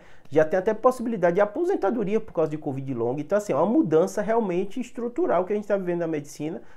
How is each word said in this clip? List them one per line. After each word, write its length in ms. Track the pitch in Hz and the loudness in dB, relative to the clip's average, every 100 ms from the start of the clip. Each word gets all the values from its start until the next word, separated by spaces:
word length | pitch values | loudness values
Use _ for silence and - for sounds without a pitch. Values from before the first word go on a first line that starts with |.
| - - - | -10 -18 -2
Já 140 | 151 | 2
tem 140 | 180 190 | 4 2
até 160 | 185 | 2
possibilidade 640 | 220 - - 240 226 175 175 | 4 2 2 -2 2 2 4
de 40 | |
aposentadoria 800 | 208 320 349 403 - 240 196 220 | 2 0 0 0 0 0 0 -2
por 140 | 220 | -2
causa 160 | - 156 | -2 -2
de 80 | 151 | -2
covid 340 | 151 135 135 | -6 -6 -6
longa. 300 | 120 117 143 | -2 -2 -2
Então, 160 | 147 202 | 0 -2
assim, 140 | 202 | 0
é 40 | 139 | 2
uma 80 | |
mudança 560 | 175 269 220 156 190 214 | 4 4 4 4 4 0
realmente 580 | 202 226 208 175 185 262 | 0 0 2 0 -2 -4
estrutural 680 | 240 - 233 240 339 175 | -8 -6 -6 -2 2 2
que 100 | 185 | 2
a 20 | 208 | -2
gente 100 | 208 | 0
tá 100 | 202 | -2
vivendo 240 | 180 175 | 0 -2
na 60 | 165 | -2
medicina 540 | 156 143 - 151 208 - | -4 -6 -8 -8 -8 -12